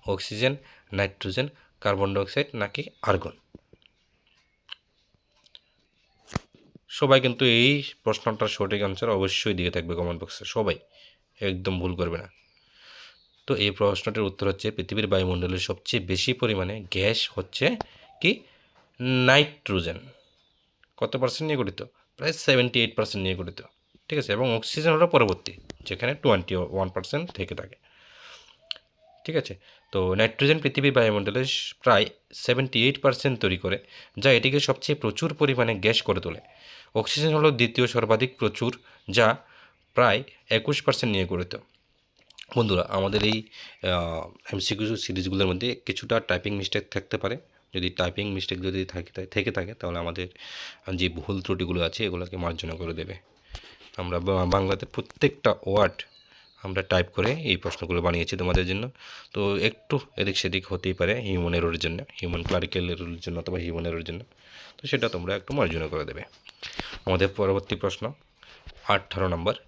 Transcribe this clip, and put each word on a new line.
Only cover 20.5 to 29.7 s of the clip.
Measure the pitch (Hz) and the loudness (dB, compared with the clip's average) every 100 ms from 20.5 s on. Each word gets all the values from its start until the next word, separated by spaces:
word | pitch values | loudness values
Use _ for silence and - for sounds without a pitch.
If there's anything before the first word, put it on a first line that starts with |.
| _ _ _ _ - | _ _ _ _ -6
কত | 113 131 | -4 0
পার্সেন্ট | 127 - 156 | -2 -2 -2
নিয়ে | 143 | 0
গঠিত? | 101 92 - _ _ _ | -2 -4 -12 _ _ _
প্রায় | 160 | -4
সেভেন্টি | 160 - 131 123 120 | -2 4 4 4 2
এইট | 113 - | 2 0
পার্সেন্ট | 107 104 | -2 0
নিয়ে | 95 92 | -2 -2
গঠিত, | 87 92 - _ _ _ _ | -6 -10 -20 _ _ _ _
ঠিক | 151 | -4
আছে? | 127 | 0
এবং | 104 127 113 | 0 2 0
অক্সিজেন | - - 156 | -2 0 2
হলো | 156 175 | 4 6
পরবর্তী, | 147 110 90 - 92 - - - | 6 4 2 -6 -14 -18 -16 -10
যেখানে | 92 120 147 | -4 -4 0
টোয়েন্টি | 143 101 90 92 | 4 4 2 -4
ওয়ান | 87 95 95 | -2 -2 -2
পার্সেন্ট | 92 92 147 175 | -4 -6 -6 -6
থেকে | - 92 - | -8 -8 -8
থাকে, | 90 - _ _ - - - - - _ _ - _ _ _ _ - | -12 -18 _ _ -20 -20 -20 -20 -20 _ _ -20 _ _ _ _ -4
ঠিক | 160 | -4
আছে? | - 98 - | -4 -12 -16